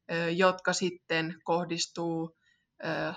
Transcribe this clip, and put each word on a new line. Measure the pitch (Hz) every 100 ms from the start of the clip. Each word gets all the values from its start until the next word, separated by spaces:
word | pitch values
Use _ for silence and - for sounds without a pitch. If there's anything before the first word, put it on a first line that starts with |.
| -
ö, | 170 170
jotka | 170 185 185 -
sitten | 180 185 - - 165 160 180
kohdistuu, | - 170 170 170 - - 170 165 165 _ _ _ _ -
ö, | 160 156 156